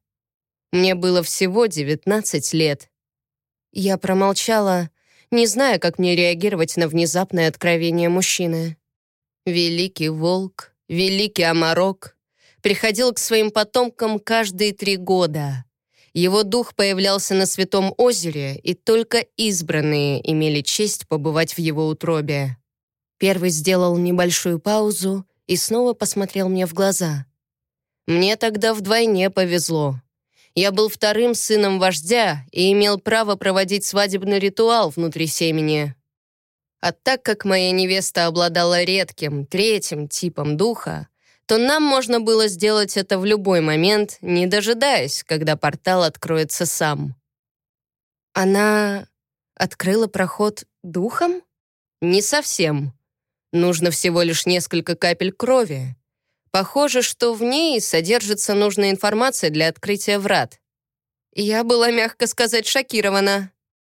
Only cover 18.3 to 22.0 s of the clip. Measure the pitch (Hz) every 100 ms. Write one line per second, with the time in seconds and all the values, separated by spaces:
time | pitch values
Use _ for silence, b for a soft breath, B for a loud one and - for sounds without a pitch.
18.3 | 147 139 139 - 175 - 226 226 233 -
19.3 | - 220 196 160 160 151 147 143 139 -
20.3 | 156 156 147 143 - 208 - - 156 151
21.3 | 156 160 - 160 151 156 156